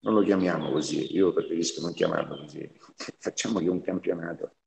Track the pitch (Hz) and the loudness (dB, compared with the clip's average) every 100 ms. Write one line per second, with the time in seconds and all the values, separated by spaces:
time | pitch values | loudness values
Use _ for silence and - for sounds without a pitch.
0 | - 110 101 98 92 85 76 69 76 73 | 4 4 6 4 4 0 0 -2 0 -2
1 | - - 92 - - 85 82 - 82 82 | -2 4 4 4 0 -2 -2 -4 -6 0
2 | 85 80 - - 76 - - - - _ | 2 2 -4 -8 -12 -12 -14 -16 -20 _
3 | - - - - 113 113 82 90 - 92 | -14 -8 -8 -4 -2 0 2 0 -2 -4
4 | - 95 85 156 - _ | -2 -4 -4 -8 -10 _